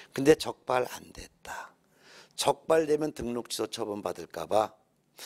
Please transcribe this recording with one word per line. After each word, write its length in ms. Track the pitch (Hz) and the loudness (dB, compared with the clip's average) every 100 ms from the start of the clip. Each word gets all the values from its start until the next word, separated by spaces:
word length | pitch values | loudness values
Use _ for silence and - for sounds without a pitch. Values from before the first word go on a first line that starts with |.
| - | -10
근데 220 | - 139 156 | 2 4 4
적발 520 | - - - 127 123 | 2 -8 -2 0 -2
안 220 | - - | -6 -16
됐다. 640 | - - _ - - - _ _ _ - - - - | -18 -20 _ -14 -12 -14 _ _ _ -20 -20 -12 -2
적발되면 800 | - 135 - 160 156 147 147 | 0 0 2 4 4 2 0
등록 360 | - 117 120 117 | -4 -6 -6 -6
취소 180 | - 107 | -4 -4
처분 340 | - 107 104 | -4 -4 -4
받을까 440 | 92 87 82 85 80 | -4 -6 -10 -10 0
봐 280 | 104 107 - _ _ _ - | 2 2 -4 _ _ _ -18